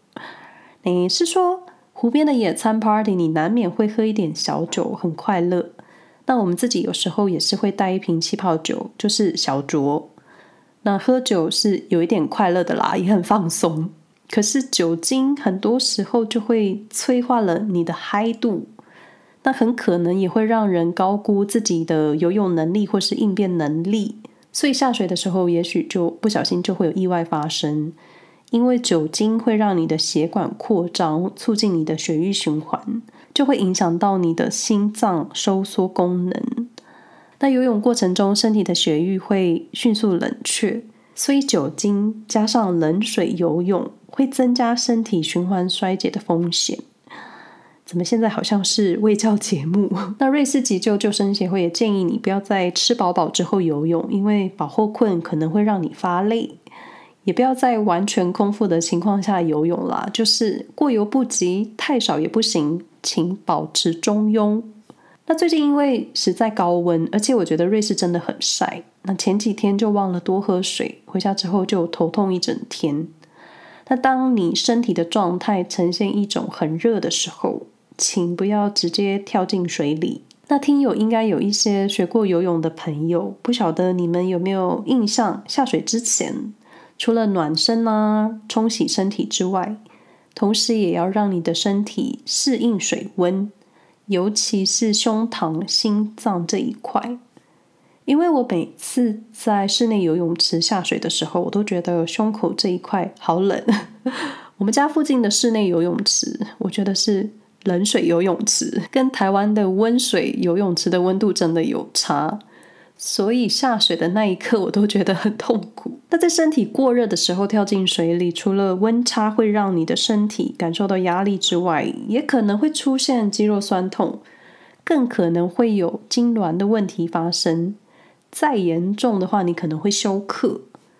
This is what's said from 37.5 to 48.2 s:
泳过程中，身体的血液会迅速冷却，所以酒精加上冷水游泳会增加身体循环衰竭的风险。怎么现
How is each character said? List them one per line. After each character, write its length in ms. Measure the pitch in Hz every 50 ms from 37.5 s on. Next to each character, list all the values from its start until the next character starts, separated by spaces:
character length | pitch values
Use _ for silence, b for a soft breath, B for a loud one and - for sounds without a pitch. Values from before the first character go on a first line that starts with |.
| 262 254 254
泳 180 | 254 226 208
过 120 | 214 247 233
程 220 | 233 202 180 185
中， 220 | - 202 196 208
身 180 | 208 - 226 214
体 80 | 214 185
的 100 | - 175
血 300 | - - 175 151 151 170
液 160 | 185 196 190
会 480 | - - 202 190 190 175 165 170 - - -
迅 200 | - - 240 214
速 220 | 214 220 208 180
冷 220 | 165 - - - - -
却， 400 | - - - 220 202 - 226 - - B B B B B
所 180 | - - - 277
以 60 | 277 269
酒 260 | 277 - 175 139 147
精 560 | 147 - - 202 202 202 208 214 220 220 - -
加 180 | - 220 214
上 320 | 214 - 233 214 185 175 165
冷 240 | 160 156 165 196 220
水 320 | - - - 175 - -
游 240 | 170 170 170 147 170
泳 300 | 175 185 196 165 - - - - _
会 180 | - - - 277
增 300 | 262 - - 254 247 247
加 220 | 247 240 233 240
身 260 | 240 - - 233 226 220
体 180 | - 208 165
循 240 | 160 - - 175 180
环 240 | 180 202 185 180 185
衰 280 | - - 208 185 190
竭 120 | 185 - -
的 120 | - 208
风 320 | - - 170 165 175 170 175
险。 260 | - - - - - - _ _ _ _ B B B B B B B B B B B B B B B B
怎 140 | - - 175
么 60 | 180
现 160 | - 240 226